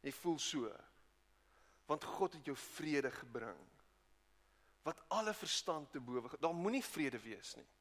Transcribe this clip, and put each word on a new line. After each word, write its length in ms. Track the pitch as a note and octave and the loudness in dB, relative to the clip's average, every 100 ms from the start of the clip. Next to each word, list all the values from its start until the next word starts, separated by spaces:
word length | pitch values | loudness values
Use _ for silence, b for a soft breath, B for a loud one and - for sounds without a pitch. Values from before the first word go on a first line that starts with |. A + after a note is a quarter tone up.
Jy 100 | C#3 | -4
voel 260 | - F3 D#3 | -2 0 2
so. 380 | - D3+ A2+ - - - - _ _ b b b b b - | 2 0 -2 -4 -16 -20 -20 _ _ b b b b b 0
Want 180 | D3+ | 0
God 280 | - - F#3+ | 0 2 2
het 100 | D#3+ | 2
jou 120 | D3 C3+ | -4 -4
vrede 540 | - - D#3 C#3+ C3 | -6 -6 2 4 4
gebring. 560 | - B2 A#2 A2+ E2 - - - _ _ - _ b b b b b | -2 -6 -6 -6 -8 -14 -20 -20 _ _ -20 _ b b b b b
Wat 200 | D3+ - - | -4 -4 2
alle 260 | G#3 G#3+ | 4 4
verstand 580 | G#3 E3+ - - C3 C3+ | 0 0 0 2 0 -2
te 80 | D3 | -8
bowe 280 | B2 B2 A#2+ | 0 -2 -2
gaan. 120 | D3 | 0
Daar 140 | D#3+ | 2
moenie 300 | E3+ F#3+ C4 | 4 4 2
vrede 340 | - - C#3+ B2 | 0 0 0 0
wees 380 | A2 G2+ - - | -6 -10 -10 -12
nie. 100 | - _ | -14 _